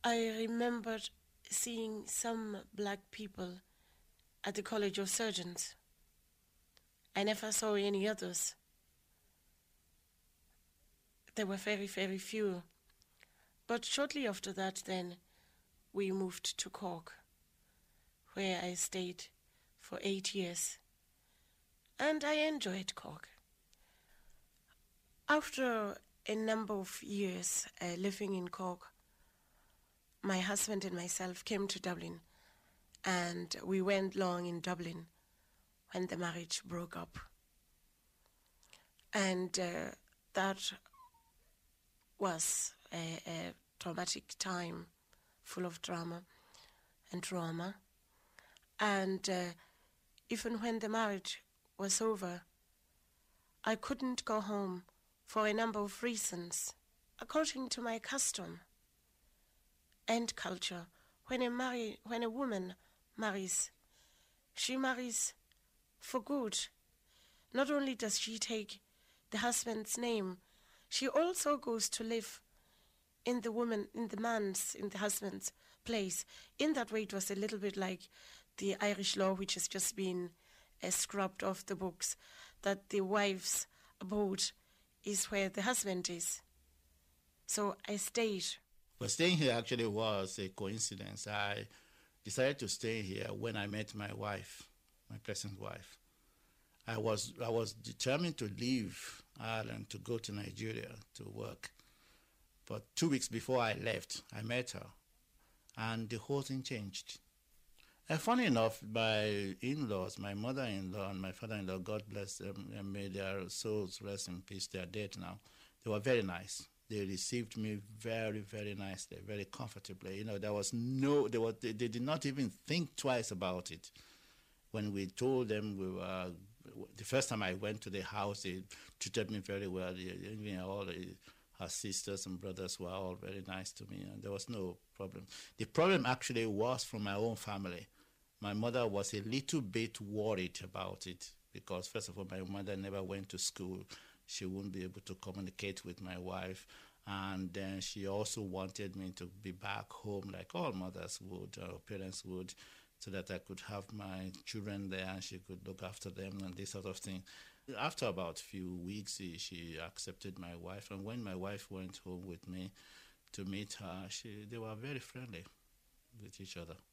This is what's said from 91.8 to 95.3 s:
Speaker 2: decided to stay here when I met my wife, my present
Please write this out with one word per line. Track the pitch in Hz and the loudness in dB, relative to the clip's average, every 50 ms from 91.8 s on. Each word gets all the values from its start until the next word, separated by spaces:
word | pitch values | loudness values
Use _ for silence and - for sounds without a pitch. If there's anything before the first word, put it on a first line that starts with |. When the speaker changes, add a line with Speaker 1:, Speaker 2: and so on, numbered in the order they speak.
| - - - - - _ _ _ _ | -20 -20 -20 -20 -20 _ _ _ _
Speaker 2:
decided | 107 98 - 131 135 143 139 | -2 4 6 6 6 6 2
to | 127 98 | 0 -2
stay | - - - 113 113 113 | 0 0 0 0 0 0
here | 101 95 92 - - - | 0 -2 -2 -2 -2 -2
when | 104 101 113 117 113 | -2 -2 -2 0 0
I | 107 101 | 0 0
met | 104 104 107 107 - - | 0 0 -2 -2 -4 -4
my | 104 104 101 | -6 -4 -4
wife, | 104 107 104 104 101 95 95 - - - - - _ _ _ _ _ _ _ _ | -4 -4 -2 -2 -2 -4 -6 -10 -14 -16 -16 -18 _ _ _ _ _ _ _ _
my | 107 101 | -12 -8
present | - - | -4 -4